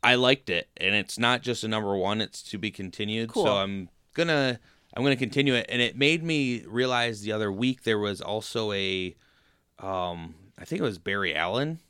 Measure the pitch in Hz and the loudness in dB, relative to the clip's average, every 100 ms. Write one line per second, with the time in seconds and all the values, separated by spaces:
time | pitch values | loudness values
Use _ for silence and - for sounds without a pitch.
0 | 120 123 127 139 - 87 - - 92 104 | 6 6 6 4 2 -4 -4 -4 0 0
1 | 98 - 117 123 123 117 110 107 104 98 | -2 0 2 2 -2 -4 -2 -2 0 0
2 | 95 107 107 - - 104 104 - 95 - | 0 0 -2 -8 -12 -6 -6 -6 -10 -6
3 | 107 110 113 117 170 101 98 98 92 _ | -4 -4 -2 0 2 2 0 -4 -8 _
4 | _ - 170 151 135 120 _ _ _ - | _ -2 2 2 2 -2 _ _ _ 0
5 | 139 127 123 143 139 123 - 120 120 104 | 2 2 0 2 2 2 0 0 0 4
6 | 143 165 165 156 131 120 - 113 127 123 | 2 2 0 0 0 -2 -4 0 2 2
7 | 120 107 104 107 107 98 123 127 - 107 | 0 -2 -4 -2 0 0 0 0 0 2
8 | 104 98 - 107 - 120 107 98 95 95 | 0 -4 -4 -4 -2 -4 -2 -2 -2 -2
9 | 92 - _ _ _ _ _ _ 95 95 | -4 -8 _ _ _ _ _ _ -6 -2
10 | 90 87 82 80 98 - 90 170 147 90 | -2 -6 -10 -16 -20 -20 -8 -4 -4 -4
11 | 101 101 92 73 85 113 151 160 | -4 -2 0 0 0 0 -2 -4